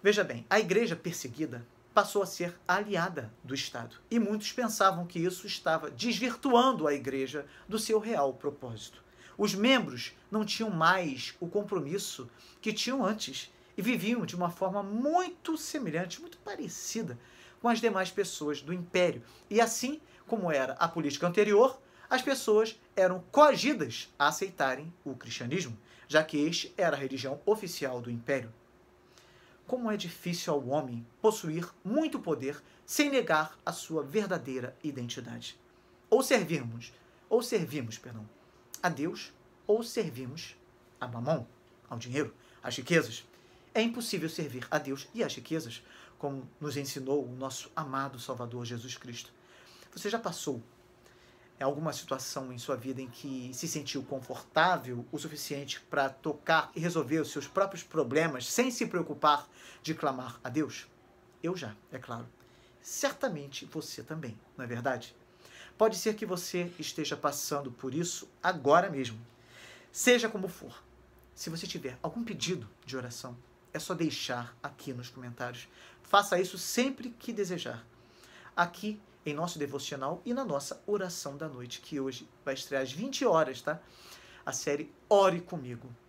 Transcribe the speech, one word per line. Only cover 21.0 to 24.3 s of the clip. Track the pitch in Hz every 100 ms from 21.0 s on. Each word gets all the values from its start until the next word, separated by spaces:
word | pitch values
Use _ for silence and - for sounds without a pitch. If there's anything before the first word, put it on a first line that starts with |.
| 147 135 175
anterior, | 170 208 208 262 254 - - -
as | 254
pessoas | 247 269 - 214 220 - -
eram | - 185 180 -
coagidas | - 302 214 208 262 135 113 - -
a |
aceitarem | 147